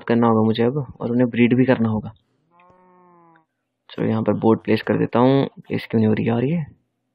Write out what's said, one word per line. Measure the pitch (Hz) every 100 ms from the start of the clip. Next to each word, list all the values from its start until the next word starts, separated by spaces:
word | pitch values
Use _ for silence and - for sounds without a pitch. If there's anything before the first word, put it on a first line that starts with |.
| -
करना | 117 117
होगा | 110
मुझे | 110 110
अब, | 117 147 123 -
और | 117
उन्हें | 120 123
breed | 117 120 123
भी | 127
करना | 113 113
होगा। | 110 - - _ _ _ 175 180 180 185 180 180 175 165 165 _ _ _ _ -
चलो | - 110
यहाँ | 110
पर | 107 107
boat | 110 110
place | - 110
कर | - 107
देता | 110 113
हूँ। | 127 139 - -
Place | - 113 -
क्यों | 113
नहीं | 107
हो |
रही | 107 113
यार | 117 131
ये? | 175 143 - _ _ _